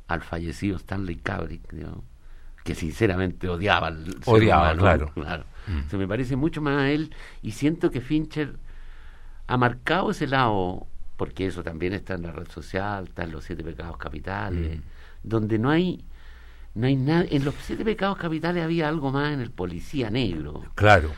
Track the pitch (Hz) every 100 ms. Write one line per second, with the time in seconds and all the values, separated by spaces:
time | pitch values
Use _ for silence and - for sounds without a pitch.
0 | - 82 - 85 82 76 98 78 - 98
1 | 92 82 - 95 82 82 - 78 80 87
2 | - - - - - - - 80 80 71
3 | 113 90 92 90 92 87 101 87 82 80
4 | 80 - - 110 110 80 78 80 98 78
5 | 76 78 73 82 - - - 78 73 101
6 | 95 110 127 131 156 151 151 143 135 151
7 | 156 - - - 110 104 143 165 170 120
8 | - 156 156 151 143 - - - - -
9 | - - - - - 127 123 123 - 170
10 | 208 185 139 135 120 104 90 92 - -
11 | - - 92 - 92 85 85 82 87 95
12 | - 92 85 85 87 - 76 95 101 101
13 | 90 - 87 78 71 85 78 80 82 78
14 | 78 73 80 98 104 87 80 80 - -
15 | - - 104 113 107 110 123 160 180 -
16 | - - - - - - - 101 127 135
17 | 131 170 - 143 139 - - - 214 208
18 | 190 196 175 160 165 175 160 170 151 160
19 | 139 139 147 143 120 - 90 85 - 147
20 | 113 117 110 82 76 76 73 - 104 98
21 | 73